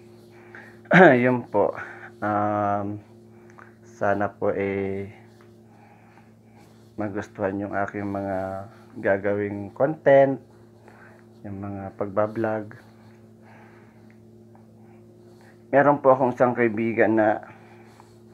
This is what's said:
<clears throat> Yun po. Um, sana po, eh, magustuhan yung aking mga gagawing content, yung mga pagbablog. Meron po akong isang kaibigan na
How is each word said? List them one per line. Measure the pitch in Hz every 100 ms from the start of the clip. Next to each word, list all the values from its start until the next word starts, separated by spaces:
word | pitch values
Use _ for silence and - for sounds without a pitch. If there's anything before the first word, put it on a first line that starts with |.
| - - - - - - - - -
<clears throat> | 175 175 123
Yun | 127 123 -
po. | 104 87 - - - - -
Um, | 104 104 104 104 101 101 101 104 - - - - - - - - - -
sana | 104 101 101
po, | - 101
eh, | 95 98 98 98 98 101 - - - - - - - - - - - - - - - - - - -
magustuhan | 104 101 - - 98 101
yung | 101 98
aking | 101 104 101
mga | 98 98 95 95 95 101 - - -
gagawing | 110 98 101 101 101 101 98
content, | - 139 156 143 139 135 131 - - - - - - - - - - 104
yung | 98
mga | 101 98 95
pagbablog. | - 101 101 107 110 110 110 107 - - - - - - - - - - - - - - - - - - - - - - - - - - - - - -
Meron | 135 143 143
po | 135
akong | 131 123
isang | 120 127 120
kaibigan | 117 107 113 110 104
na | 110 107 104 - - - - - - - - -